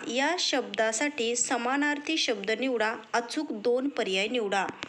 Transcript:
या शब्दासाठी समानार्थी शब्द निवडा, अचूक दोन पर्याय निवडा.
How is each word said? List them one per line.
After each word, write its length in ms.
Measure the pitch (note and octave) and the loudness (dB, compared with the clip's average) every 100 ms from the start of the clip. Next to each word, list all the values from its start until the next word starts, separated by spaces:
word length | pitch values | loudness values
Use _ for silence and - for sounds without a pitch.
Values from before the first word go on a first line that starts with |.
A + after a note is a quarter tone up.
| - | -2
या 280 | A#3 C#4+ F4+ | 0 0 2
शब्दासाठी 960 | - C#4+ G3+ G3+ A3 A3 D4 C#4+ A#3 A#3+ | 0 0 -2 0 0 2 -2 0 0 0
समानार्थी 800 | - A#3+ A#3+ C#4 D4 D4 D4 D#4+ | 0 0 0 2 2 0 -2 0
शब्द 340 | - G#3+ G3 | 0 -2 0
निवडा, 440 | A3 C4 A#3+ G#3+ A3+ - | 0 0 2 0 -2 -2
अचूक 400 | A#3 A#3+ D4+ D4+ | -2 0 -4 -4
दोन 360 | A3 A#3+ B3 C#4 | 0 2 2 2
पर्याय 400 | C#4 G3+ F#3+ G#3+ | 0 0 2 2
निवडा. 380 | B3 G#3 G3 F3 - | 0 0 0 0 -4